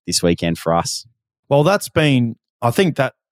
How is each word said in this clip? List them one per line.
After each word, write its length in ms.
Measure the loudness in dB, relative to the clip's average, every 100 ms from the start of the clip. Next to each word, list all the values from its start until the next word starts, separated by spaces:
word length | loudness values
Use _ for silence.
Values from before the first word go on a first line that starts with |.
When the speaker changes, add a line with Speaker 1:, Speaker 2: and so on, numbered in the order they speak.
| -6
Speaker 1:
this 160 | -2
weekend 340 | 0 0 -2 -4
for 160 | -2
us. 320 | -2 -2 -8 -14 _ _ _ -2
Speaker 2:
Well, 140 | 2
that's 260 | 2 0 -2
been, 480 | 0 2 2 0 -4 _ -4
I 100 | -2
think 240 | 2 0
that, 180 | 0 -4 _ _